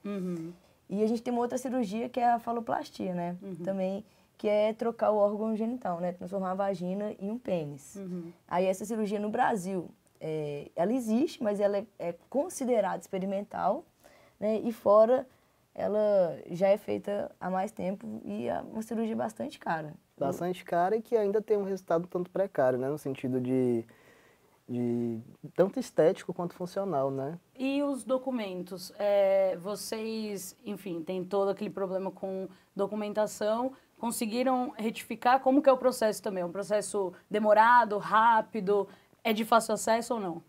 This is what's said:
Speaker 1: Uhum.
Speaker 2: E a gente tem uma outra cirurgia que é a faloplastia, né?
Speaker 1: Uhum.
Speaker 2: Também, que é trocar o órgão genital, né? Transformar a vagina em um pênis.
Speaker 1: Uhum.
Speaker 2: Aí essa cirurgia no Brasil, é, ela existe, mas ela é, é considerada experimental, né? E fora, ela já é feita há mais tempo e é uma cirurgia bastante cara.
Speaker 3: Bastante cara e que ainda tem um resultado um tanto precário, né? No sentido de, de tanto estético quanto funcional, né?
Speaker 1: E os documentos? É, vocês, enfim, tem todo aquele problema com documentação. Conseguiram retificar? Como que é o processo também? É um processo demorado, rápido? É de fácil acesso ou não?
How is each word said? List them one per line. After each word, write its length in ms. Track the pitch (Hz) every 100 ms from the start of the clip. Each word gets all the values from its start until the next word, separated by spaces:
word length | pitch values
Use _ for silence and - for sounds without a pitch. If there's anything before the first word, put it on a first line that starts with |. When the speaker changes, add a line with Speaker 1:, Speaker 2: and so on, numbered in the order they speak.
| 202
Speaker 1:
Uhum. 460 | 202 180 170 165 175 _ _ -
Speaker 2:
E 140 | 196
a 60 | 220
gente 160 | 233
tem 100 | 247
uma 80 | 240
outra 160 | 240 247
cirurgia 520 | 262 254 208 220 247
que 100 | 254
é 100 | 240
a 40 | 233
faloplastia, 760 | 233 233 226 - 294 - 196 175
né? 220 | 175 180
Speaker 1:
Uhum. 140 | 196 165
Speaker 2:
Também, 400 | 175 196 185 196 - _ _ _
que 80 | 214
é 240 | 208 214
trocar 360 | 220 233 226 208
o 40 | 214
órgão 400 | 202 208 220 214
genital, 460 | 226 247 196 170
né? 100 | 180
Transformar 400 | 180 180 196 185
a 40 | 190
vagina 600 | 196 190 180 190 208 -
em 140 | 196
um 60 | 240
pênis. 560 | - 180 147 143 - 202
Speaker 1:
Uhum. 340 | 190 180 170 175 -
Speaker 2:
Aí 200 | 180 190
essa 180 | 190
cirurgia 340 | 208 226 208 208
no 120 | 208
Brasil, 600 | 214 - 220 175 190 160 - _ _
é, 500 | 160 156 147 143 - -
ela 160 | 180
existe, 500 | 262 220 220 339 -
mas 200 | 214 202
ela 160 | 202 202
é, 80 | 202 -
é 180 | 170 170 _
considerada 680 | 254 359 - 254 233 190 175
experimental, 840 | - 190 190 196 202 - 175 262 - _ - - _ -
né? 220 | 208 220 240
E 80 |
fora, 520 | 226 208 208 226 254 254 _ _ _ _
ela 640 | - 185 208 208 202 170 135 -
já 160 | 170 190
é 80 | 208
feita 540 | - 208 202 202 - -
há 100 | 180
mais 220 | 185 202
tempo 340 | - 180 202 220 220 -
e 240 | 208 240
é 100 | -
uma 220 | - 220
cirurgia 340 | 220 226 226 226
bastante 420 | 233 - 247 -
cara. 340 | 220 160 151 - _ -
Speaker 3:
Bastante 460 | 135 - 175 180 -
cara 320 | 170 180 220
e 40 |
que 140 | - 226
ainda 260 | 202 214
tem 140 | 208 208
um 80 |
resultado 400 | 196 190 - 165
um 40 | 180
tanto 220 | 180 175
precário, 480 | 185 196 - 131 127
né? 120 | 131
No 80 | 147
sentido 420 | 139 135 127 127
de, 460 | 123 131 127 117 113 - - - _ _ _ _ -
de 540 | 123 120 120 117 113 123 - 147 -
tanto 240 | 190 262
estético 540 | - - 156 - -
quanto 200 | 180 175 -
funcional, 560 | 180 196 196 147 135
né? 260 | 135 135 175 _ -
Speaker 1:
E 260 | 269 277
os 200 | 285 262
documentos? 880 | 214 262 262 254 202 180 180 185 185 -
É, 580 | 202 202 196 196 190 175
vocês, 960 | 180 196 - 220 220 226 214 196 190 - 208
enfim, 380 | 196 196 170
tem 200 | 160 185
todo 260 | 180 202 196
aquele 200 | 196 208
problema 400 | 185 190 190 190
com 380 | 190 190 190 185 - _ 190
documentação. 1000 | 196 214 208 208 208 - 208 226 262 262 _ -
Conseguiram 760 | 233 233 226 233 254 254 247 -
retificar? 600 | 220 220 - 226 247 262
Como 200 | 262 269
que 80 | 277
é 20 |
o 60 | 262
processo 460 | 254 247 214 202
também? 180 | 226 185
É 40 | 175
um 60 |
processo 640 | 175 196 208 - 208 185 - -
demorado, 680 | 208 214 208 226 240 220 208
rápido? 880 | 160 208 226 226 220 226 185 202 190 - _ _
É 80 | 226
de 140 | 214 226
fácil 300 | 226 220 208
acesso 400 | 233 226 233 233
ou 40 |
não? 220 | 190 165